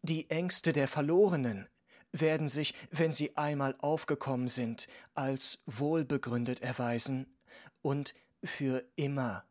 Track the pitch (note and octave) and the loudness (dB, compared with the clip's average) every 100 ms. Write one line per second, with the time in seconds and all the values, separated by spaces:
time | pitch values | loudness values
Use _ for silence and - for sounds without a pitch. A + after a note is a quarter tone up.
0 | D#3 D#3+ - D#3 F3+ - E3 C#3+ C3+ - | 0 -2 0 -2 0 0 2 2 2 2
1 | C#3+ F3 G#3 E3 B2 G2 - _ _ - | 4 6 6 4 0 -2 -10 _ _ -20
2 | _ - D#3+ D#3 D3+ C#3 D3 - - D#3 | _ 0 2 2 0 0 0 -4 -8 0
3 | E3 D#3 D3+ - D3+ D3 C3+ - C#3+ D3+ | 2 2 0 -2 -2 0 -2 0 -2 -2
4 | - C#3+ - B2+ B2 B2+ A#2 A#2 - - | -2 -2 0 0 0 0 -2 -4 -8 -10
5 | - - C3+ C3+ - - - A2+ D3 E3 | -10 -4 -2 0 0 -2 -8 -2 0 0
6 | C3+ C#3+ B2+ A#2+ A#2+ B2+ B2+ B2 A#2+ A#2 | 0 -2 -2 -2 -2 -4 -6 -2 -2 2
7 | C3+ C3 C3+ _ _ - - _ C#3+ C#3+ | 0 0 -6 _ _ -20 -20 _ -2 -2
8 | C#3+ - _ _ - - C3+ B2+ B2+ - | -4 -10 _ _ -8 -2 0 -2 -4 -4
9 | C#3+ C#3 B2 F#2 - | -2 0 -2 -4 -12